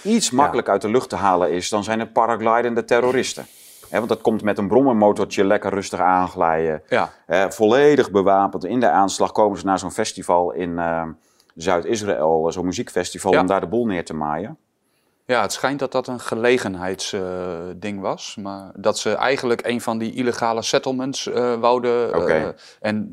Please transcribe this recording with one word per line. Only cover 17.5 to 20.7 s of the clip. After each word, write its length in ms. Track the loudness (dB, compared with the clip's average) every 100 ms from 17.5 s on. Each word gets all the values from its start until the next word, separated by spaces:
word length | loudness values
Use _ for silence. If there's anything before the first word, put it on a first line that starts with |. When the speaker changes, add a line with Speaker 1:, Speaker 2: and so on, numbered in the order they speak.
| -8 -10 -10
Speaker 2:
ding 240 | -10 -6
was. 360 | -6 -6 -10 -12
Maar 300 | -12 -12 -16 -4
dat 220 | -2 0
ze 120 | -2
eigenlijk 520 | 0 0 0 -2 -2 -2
een 140 | -4
van 180 | -4 -4
die 140 | -4
illegale 480 | -2 -2 0 -2 -2
settlements, 640 | 0